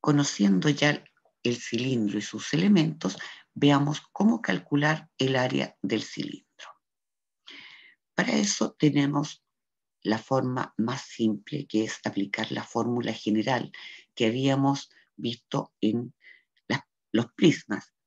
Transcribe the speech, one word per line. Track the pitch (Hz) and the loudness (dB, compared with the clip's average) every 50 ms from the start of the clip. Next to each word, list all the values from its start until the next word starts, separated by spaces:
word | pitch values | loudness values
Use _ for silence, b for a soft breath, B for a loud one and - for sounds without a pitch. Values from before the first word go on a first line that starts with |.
| - | 2
Conociendo | - 147 147 143 143 - - - - 196 185 160 151 | 4 4 4 4 2 0 2 4 4 4 4 4 2
ya | 147 147 147 147 143 - - _ _ _ _ _ _ _ _ | 2 4 2 2 2 0 -6 _ _ _ _ _ _ _ _
el | 123 120 117 | -4 -4 -2
cilindro | - - - 117 123 135 131 117 107 101 101 107 | -6 -6 -4 -4 -2 0 0 0 0 0 -2 -4
y | 104 | -6
sus | - - 110 - - - | -6 -10 -10 -8 -4 -2
elementos, | 151 175 208 208 180 151 160 156 - - 190 - B B B B B B B _ | 0 4 6 6 6 4 2 0 -4 -6 -6 -6 B B B B B B B _
veamos | - 143 143 143 139 143 143 131 - - _ | 2 4 6 6 6 4 0 -2 -6 -8 _
cómo | _ - 202 220 233 233 - | _ 2 2 2 2 2 0
calcular | - - 175 - - - 143 147 151 156 156 - _ _ | -2 -2 -2 -2 -2 0 2 2 2 0 0 -4 _ _
el | _ 131 131 131 | _ 0 0 2
área | 127 127 127 - 135 127 - - _ | 0 0 0 0 -2 -4 -4 -8 _
del | - - 113 107 - | -6 -4 -2 -2 -4
cilindro. | - - - - - - - _ _ _ _ - - - _ _ _ _ _ _ _ _ _ _ _ _ _ _ B B B B B B B B B B B _ _ _ | -6 -10 -10 -10 -10 -10 -14 _ _ _ _ -20 -20 -20 _ _ _ _ _ _ _ _ _ _ _ _ _ _ B B B B B B B B B B B _ _ _
Para | - 208 247 - | -2 -2 0 0
eso | 220 208 202 - - 220 - - | 0 0 0 0 -2 -2 -4 -2
tenemos | _ - 151 139 147 143 139 147 147 156 151 - _ _ _ _ _ _ _ _ _ _ _ _ _ _ | _ 2 4 4 4 2 2 2 0 -2 -4 -8 _ _ _ _ _ _ _ _ _ _ _ _ _ _
la | - 107 113 | -2 -2 -2
forma | - - 135 131 127 127 127 127 - - _ | 0 0 0 0 0 0 -2 -4 -6 -6 _
más | - 110 117 131 131 - | -4 -2 -2 -2 -6 -8
simple, | - - - 117 110 107 104 - - - - - _ | -14 -4 0 0 0 0 -2 -6 -10 -8 -8 -8 _
que | - 107 110 | 0 0 0
es | 107 - - - | 0 -4 -6 -6
aplicar | 110 - 101 101 101 - - 110 - | -4 -2 -2 -4 -4 -4 -6 -6 -6
la | - - 104 | -6 -8 -8
fórmula | - - 120 117 117 120 120 117 110 110 | -6 -4 -4 -2 -2 -2 -2 -2 -4 -6
general | - - 110 104 110 107 135 131 120 110 - B B B B B B B B _ | -4 -2 0 0 0 2 0 -2 -2 -4 -6 B B B B B B B B _
que | - 120 | 0 0
habíamos | 110 113 127 135 139 135 139 135 139 139 139 - b b b b b b | 0 2 2 2 2 2 4 2 2 0 0 -4 b b b b b b
visto | - - 120 117 - _ _ - 110 - - _ _ | -8 -6 -6 -6 -6 _ _ -6 -6 -6 -6 _ _
en | - 107 107 120 123 127 - b b b b b b b b b _ | -2 0 0 0 -4 -6 -12 b b b b b b b b b _
la, | _ 139 139 - _ _ _ _ _ - | _ -6 -6 -6 _ _ _ _ _ 0
los | 107 127 - _ | 0 0 0 _
prismas | - - 165 - - - - 107 - - _ _ _ _ | 4 4 4 4 4 -2 -8 -10 -10 -10 _ _ _ _